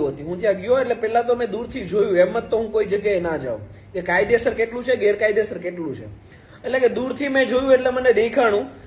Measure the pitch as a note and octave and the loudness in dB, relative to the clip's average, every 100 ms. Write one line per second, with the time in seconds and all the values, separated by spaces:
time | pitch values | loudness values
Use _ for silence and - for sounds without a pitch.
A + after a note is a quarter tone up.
0 | C#3+ C#3 D3+ F3+ G#3+ F#3 G3 C4 A#3+ A3+ | -2 -4 -8 -4 0 0 2 2 0 -2
1 | A3 A#3 A#3+ A#3+ A#3 G#3 A#3 B3 F3+ G3+ | 0 0 0 0 -2 -6 -8 -10 -4 0
2 | G#3+ F3 F#3 A#3 - A3 A3+ G#3+ G3+ G3 | 2 4 2 0 -2 -4 -2 -2 -2 -2
3 | G3+ F#3+ E3+ D3+ C3 G#2+ G2+ - - F#3 | 0 0 -2 -4 -6 -8 -10 -20 -12 -8
4 | F3 F3+ G#3 A#3 B3 A3 A3+ A#3+ A#3+ B3 | -2 0 2 2 2 -2 -4 -4 -2 2
5 | G3+ G3+ G#3+ G#3 G#3 F3 F3 F3 D#3 C3 | 2 2 2 2 -2 -4 -8 -8 -8 -8
6 | C3 - - - - - - B3+ B3 G3+ | -12 -18 -20 -20 -20 -14 -4 2 2 0
7 | B3+ C4 C#4+ C4+ A#3+ B3+ C4+ B3+ B3+ B3+ | -6 -4 0 2 2 2 4 4 4 2
8 | B3+ G#3 A3+ C4+ A#3 G3+ C4+ - | 4 4 4 4 2 2 -2 -12